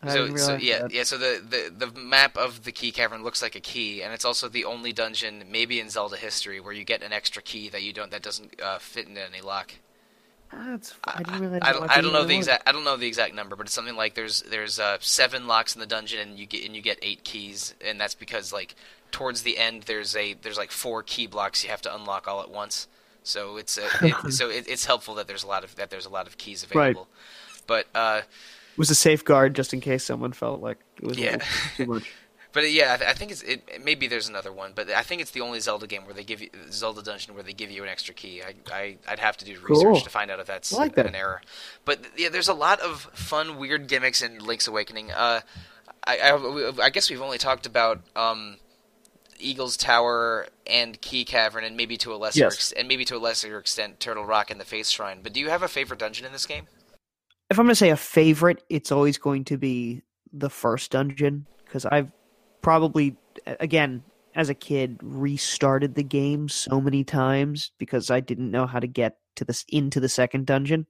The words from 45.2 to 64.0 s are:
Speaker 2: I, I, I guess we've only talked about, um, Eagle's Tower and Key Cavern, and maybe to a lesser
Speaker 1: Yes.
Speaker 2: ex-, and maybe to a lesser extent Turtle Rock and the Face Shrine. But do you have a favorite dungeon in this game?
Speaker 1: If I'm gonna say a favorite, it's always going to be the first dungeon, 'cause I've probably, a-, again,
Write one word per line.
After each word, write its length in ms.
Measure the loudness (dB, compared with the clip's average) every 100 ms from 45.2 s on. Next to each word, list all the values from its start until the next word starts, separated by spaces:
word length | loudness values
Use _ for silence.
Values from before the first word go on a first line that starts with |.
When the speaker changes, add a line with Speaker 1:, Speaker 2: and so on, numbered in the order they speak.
| 2 2 -4 -18 -20 -20 -20 -8 -2
Speaker 2:
I, 120 | 4
I, 540 | 6 6 2 -2 -4 2
I 60 | 2
guess 200 | 4 0
we've 120 | 0
only 160 | -6 -4
talked 280 | 0 0 0
about, 360 | 2 2 2 -6 0
um, 420 | 0 0 -6 -16 _ _ _ _ _ _ _ -10
Eagle's 360 | -8 -4 -4 -2
Tower 680 | 4 6 6 2 0 -2 -4 _ 2
and 340 | 2 2 -6
Key 240 | -6 -4
Cavern, 400 | 0 2 2 0
and 120 | -8 -4
maybe 200 | -4 -4
to 160 | -6
a 20 | -4
lesser 280 | 0 6
Speaker 1:
Yes. 80 | 4
Speaker 2:
ex-, 200 | 4 -4
and 160 | -2 0
maybe 160 | 0 0
to 100 | -2
a 20 |
lesser 400 | -2 -2 -4 -6
extent 420 | -4 -4 -4 -6
Turtle 240 | -6 -6
Rock 260 | 0 0 0
and 100 | -4
the 40 |
Face 260 | -8 -6 -2
Shrine. 300 | -2 -2 -8
But 100 | -8
do 80 | -4
you 100 | 0
have 120 | 0
a 60 | 0
favorite 320 | -2 -4 -4
dungeon 260 | -6 -6 -12
in 60 |
this 140 | -8 -8
game? 220 | -8 -14 _ _ _ _ _ _ _ _
Speaker 1:
If 80 | 6
I'm 80 | 8
gonna 80 |
say 160 | 8 8
a 60 | 6
favorite, 680 | 4 6 8 8 6 4 _
it's 220 | -4 2
always 260 | 4 6 4
going 260 | 0 -2
to 120 | -2 -2
be 440 | 0 0 -2 -8 -12 _ _
the 180 | -6 -6
first 400 | 0 2 2 2
dungeon, 560 | 2 2 2 2 0 -8 -20 _
'cause 180 | -4 2
I've 240 | 2 2 -8 _ _ _ _
probably, 560 | 6 6 6 4 2 0 _ -18 -12
a-, 100 | -4
again, 440 | 2 4 2 -2